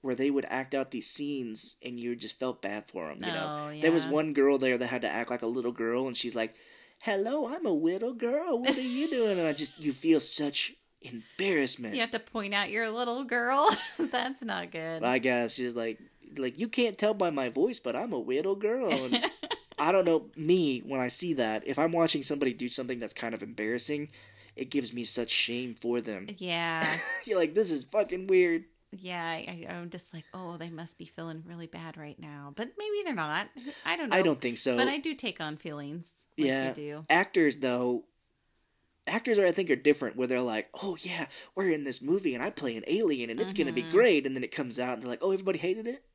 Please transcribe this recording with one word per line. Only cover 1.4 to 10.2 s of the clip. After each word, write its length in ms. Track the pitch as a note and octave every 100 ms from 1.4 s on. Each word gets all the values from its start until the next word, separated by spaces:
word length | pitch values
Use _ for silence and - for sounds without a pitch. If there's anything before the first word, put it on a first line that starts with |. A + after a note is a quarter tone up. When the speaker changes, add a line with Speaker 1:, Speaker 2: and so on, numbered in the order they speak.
| A#2+ A2 - -
Speaker 1:
and 180 | B2+ A#2+
you 160 | A#2+ A#2+
just 240 | G#2+ -
felt 220 | B2+ -
bad 240 | G2 G#2 -
for 220 | F#2 D#2+
'em, 60 | C#2+
you 60 | F2+
know? 460 | D#3+ D#3 D3 D3
Speaker 2:
Oh, 80 | D3+
Speaker 1:
There 100 | D#3+
was 140 | E3 C3+
Speaker 2:
yeah. 60 |
Speaker 1:
one 200 | D3 D#3
girl 240 | C#3+ C#3 C#3
there 180 | C3 B2
that 100 | B2
had 140 | B2
to 80 | A2+
act 200 | F2+ A#2
like 100 | B2
a 60 | A2+
little 240 | B2+ A#2+
girl, 340 | A#2 A2+ A#2+ C3
and 80 | A#2+
she's 200 | A#2+ A2+
like, 200 | A2+ - - - - _
"Hello, 460 | - G3 G#3+ D4 A#3+
I'm 180 | D#4+ D4
a 60 |
little 420 | D#3 D#3+ F#3+ A3+
girl. 460 | A#3 A#3 C#4+ F4 B3
What 180 | C4 C#4
are 40 |
you 280 | B3+ B3+ D#4+
doing?" 300 | C4+ A3 F#3
And 80 | E3
I 60 |
just, 240 | D3 D3 -
you 120 | D3+
feel 260 | C3 D#3+ D#3+